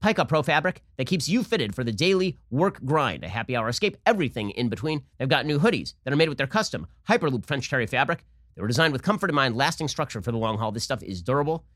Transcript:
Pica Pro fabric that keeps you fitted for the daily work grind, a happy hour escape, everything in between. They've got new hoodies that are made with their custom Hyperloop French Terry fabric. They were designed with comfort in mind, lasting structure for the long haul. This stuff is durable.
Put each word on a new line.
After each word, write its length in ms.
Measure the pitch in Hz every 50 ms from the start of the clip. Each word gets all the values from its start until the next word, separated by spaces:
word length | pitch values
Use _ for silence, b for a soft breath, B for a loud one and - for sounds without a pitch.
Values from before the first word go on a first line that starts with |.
Pica 240 | - 214 214 - 151
Pro 200 | - 160 156 131
fabric 360 | 165 147 156 151 185 - - _ _ _
that 120 | - 131 -
keeps 200 | 185 170 123 147
you 140 | 185 254 226
fitted 320 | - 233 196 120 101 98
for 80 | - 123
the 80 | 117
daily 480 | 107 98 156 185 190 185 185 180 131 - _ -
work 300 | - 139 180 196 - - -
grind, 400 | 127 151 156 139 113 82 65 -
a 40 | 82
happy 280 | 92 113 113 - 123
hour 120 | 120 110 117
escape, 280 | 120 - 208 202 190 - -
everything 440 | 214 233 196 156 110 - - 104 101
in 180 | - - 123 117
between. 340 | 110 - 147 156 156 143 - _ _ -
They've 100 | 127 135
got 160 | 156 139 120
new 140 | 151 147 143
hoodies 360 | 165 233 202 107 69 - - _ -
that 80 | 131 139
are 40 |
made 120 | 151 165 160
with 100 | 143 -
their 80 | 135
custom 400 | 131 - 220 214 - - - 78 - - _ _ -
Hyperloop 380 | 220 240 170 151 131 117 -
French 220 | - 147 135 123 -
Terry 200 | 143 131 117 104
fabric. 360 | - 123 135 127 170 - _ _ _ _ _ _ -
They 80 | - 90
were 60 | 110
designed 240 | 120 151 165 160 139
with 100 | 127 -
comfort 260 | 185 214 - 202 180
in 60 | 147
mind, 220 | 147 135 127 110
lasting 320 | 120 139 160 165 - 160 135
structure 340 | - - 151 - - 110 95
for 80 | 123
the 80 | 117 113
long 180 | 113 110 110
haul. 140 | 104 113 110
This 140 | 101 117 -
stuff 180 | - 135 104 -
is 180 | - 95 87
durable. 440 | 85 123 131 143 147 151 160 165 - - _